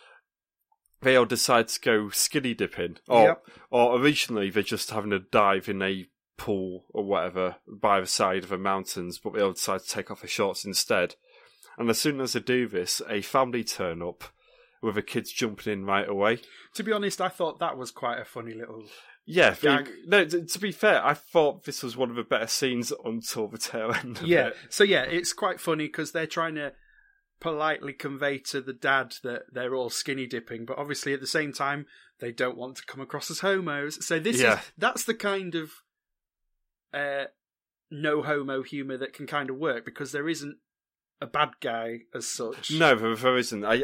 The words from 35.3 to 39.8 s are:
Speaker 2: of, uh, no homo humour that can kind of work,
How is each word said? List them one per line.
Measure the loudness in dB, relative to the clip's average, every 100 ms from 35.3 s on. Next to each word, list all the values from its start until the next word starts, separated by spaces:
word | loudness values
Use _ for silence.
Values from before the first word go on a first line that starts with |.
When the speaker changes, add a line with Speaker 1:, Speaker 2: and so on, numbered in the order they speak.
| -2 -4 -8
Speaker 2:
of, | -8 -16 _ _ _ _ _ _ _ _ _ _ _
uh, | -6 -4 -4 -6 _ _ _ _ _ -16
no | -4 0 2
homo | 2 -2 0 -4
humour | -4 -8 -6 -6
that | -8
can | -8 -6
kind | -4 -4
of | -4
work, | -2 -2